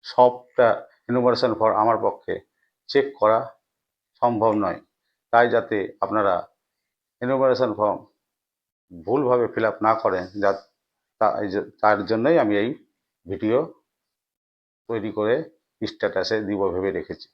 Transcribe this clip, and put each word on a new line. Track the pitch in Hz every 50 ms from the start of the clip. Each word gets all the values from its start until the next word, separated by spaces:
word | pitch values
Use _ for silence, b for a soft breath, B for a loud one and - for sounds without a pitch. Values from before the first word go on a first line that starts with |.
| -
সবটা | - - - 123 123 123 123 - _ _ - 123 113 104 - - b b b b
এনুমারেশন | - 120 127 123 123 120 120 127 123 110 -
ফর্ম | 110 110 92 104 107
আমার | 117 113 107 107
পক্ষে | 101 101 - _ - 87 - _ _ _ _ _ _ _ _ _ -
চেক | - 139 135 139 - -
করা | 107 107 110 117 - - - _ _ _ _ _ _ _ _ _ _ _ _ _
সম্ভব | - 120 120 107 113 113 107 107 101
নয়, | 90 78 - _ _ _ _ _ _ _ _ _ _ -
তাই | 117 120 120
যাতে | 117 113 113 - 113 104 92 - - _
আপনারা | 101 98 104 107 101 98 90 87 - _ _ _ _ _ _ _ _ _ _ _ _ _ _ _
এনুমারেশন | 120 123 135 131 135 131 123 113 131 107 104
ফর্ম | 101 107 104 92 - - _ _ _ _ _ _ _ _ _ _ _ _ _ _ _ _ _
ভুলভাবে | 90 85 80 95 120 143 143 123 123 123 117
ফিল | 104 - 110 113
আপ | 107 101 -
না | 107 110 113
করেন, | 110 - 107 92 92 92 92 101 104
যা-, | 98 98 98 - - _ _ _ _ _ _ _ _ _ _ _
তা-, | 110 107 - -
এই | 104 98
যে, | 92 101 - - _ _
তার | - 104 107 101 98
জন্যই | 90 113 110 117 147 170 165 123
আমি | 104 104
এই | 101 104 120 151 - _ _ _ _ _ _ _ _ _
ভিডিও | 87 98 - 110 107 117 135 160 170 - _ _ _ _ _ _ _ _ _ _ _ _ _ _ _ _ _ _ _ _ _ _ -
তৈরি | 117 110 101 110
করে | - 107 104 107 120 151 160 - _ _ _ _ _ _
স্ট্যাটাসে | 110 104 - _ - 98 - 95 92 - 113 110
দিব | 107 98 104 95 98 95 85
ভেবে | 92 95 98
রেখেছি। | 92 87 - - 87 - - _